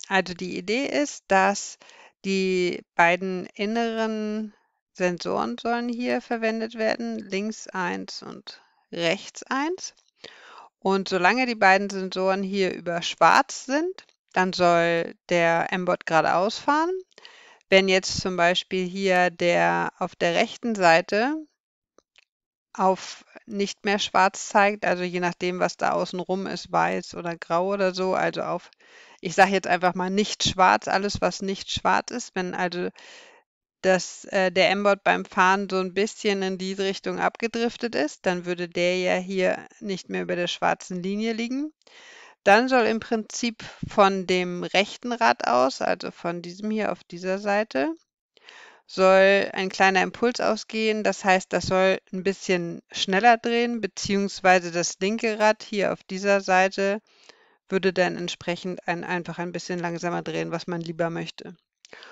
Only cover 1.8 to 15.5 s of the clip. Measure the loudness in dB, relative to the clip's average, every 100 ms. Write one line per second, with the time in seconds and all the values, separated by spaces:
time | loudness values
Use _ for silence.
1.8 | -20 -20 -20 _ -4 0 0 0 0 -4
2.8 | -6 2 4 4 -2 -6 -8 -6 -4 -2
3.8 | -2 -2 -2 -2 -4 -4 -8 -12 _ _
4.8 | _ -2 -2 -2 -2 -2 -2 -4 -4 -2
5.8 | -4 -4 -2 -2 -4 -4 -2 -2 -6 -2
6.8 | -2 -2 -4 -8 -6 -6 -6 -8 -10 -4
7.8 | -4 -4 -8 -14 -14 -16 -18 -20 _ _
8.8 | _ -2 0 0 -6 -18 -6 -4 -4 -6
9.8 | -10 -18 _ _ -20 -20 -20 -20 -20 _
10.8 | 0 0 0 2 4 4 0 4 4 4
11.8 | 2 -6 -6 -2 0 0 -2 -2 -2 -2
12.8 | -6 -6 -6 4 6 6 0 -8 -4 -2
13.8 | -2 -6 -16 _ _ -2 -2 2 4 4
14.8 | 2 0 -4 -10 -2 2 2